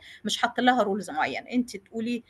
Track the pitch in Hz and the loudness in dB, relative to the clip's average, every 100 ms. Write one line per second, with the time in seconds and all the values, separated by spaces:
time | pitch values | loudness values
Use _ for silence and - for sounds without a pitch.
0 | - - 208 - 233 - 247 254 208 202 | -6 -8 -4 0 0 4 4 4 2 0
1 | 180 147 139 117 - 247 240 196 - 226 | -4 -2 0 -2 -2 -2 -2 -6 -10 -6
2 | 226 240 | -4 -4